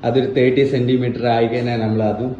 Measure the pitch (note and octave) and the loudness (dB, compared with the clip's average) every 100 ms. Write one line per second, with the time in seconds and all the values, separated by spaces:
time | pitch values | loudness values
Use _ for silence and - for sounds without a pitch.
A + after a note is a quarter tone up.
0 | A#2 B2+ B2 - B2+ B2+ C3+ C3 B2 B2+ | 0 0 0 2 2 2 0 0 0 0
1 | B2 A#2 A#2+ A#2 A#2 B2 A#2+ A#2 A2 A2 | 0 -2 0 2 0 0 -2 -2 -2 0
2 | G#2+ G2+ B2+ - | 0 -2 -4 -8